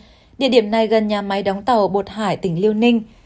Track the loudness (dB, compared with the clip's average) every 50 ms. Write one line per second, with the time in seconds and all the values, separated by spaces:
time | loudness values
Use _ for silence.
0 | -16 -20 -20 _ _ _ _ -2 0 2 4 2 2 2 2 0 2 2 2 0
1 | 0 0 -2 -4 -4 -4 -4 -4 -2 -4 -4 -4 -2 0 2 2 2 2 0 -2
2 | -4 -4 -6 -6 -4 -4 -4 -2 -4 -4 -2 0 0 0 0 2 2 2 2 2
3 | -2 -6 -18 -20 _